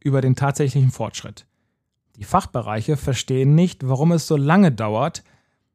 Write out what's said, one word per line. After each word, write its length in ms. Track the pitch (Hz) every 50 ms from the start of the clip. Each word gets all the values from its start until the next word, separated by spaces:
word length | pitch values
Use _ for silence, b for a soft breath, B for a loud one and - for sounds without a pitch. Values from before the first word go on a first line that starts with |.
über 200 | - 147 135 139
den 140 | 127 131 131
tatsächlichen 560 | - 143 139 135 - 151 135 - 139 135 127
Fortschritt. 560 | - - 113 107 - - - 110 104 - _ _ _ _ _ _ _ _ _ _ _ _ _ _ _
Die 80 | - 101
Fachbereiche 720 | - - 208 - - - 127 110 104 107 110 107 - 151
verstehen 580 | 139 - 143 127 - - - 131 127 135 139 147
nicht, 320 | 160 180 180 - - 139
warum 240 | 127 135 123 151 170
es 160 | 170 160 -
so 100 | - 160
lange 360 | 143 139 143 165 202 202 165
dauert. 500 | 123 101 113 107 107 110 135 165 - - _ _ _ _ _ _ _ _ _ _